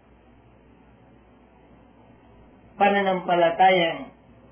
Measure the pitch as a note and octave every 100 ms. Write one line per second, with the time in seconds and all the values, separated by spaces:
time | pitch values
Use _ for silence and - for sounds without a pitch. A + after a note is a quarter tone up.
0 | _ _ _ _ _ _ _ _ _ -
1 | - _ _ - _ _ - - - _
2 | - - _ - - - - - G3+ G3+
3 | G3 F#3 F3+ F3 E3+ E3+ F#3+ F#3 E3 D3
4 | C3 - _ - -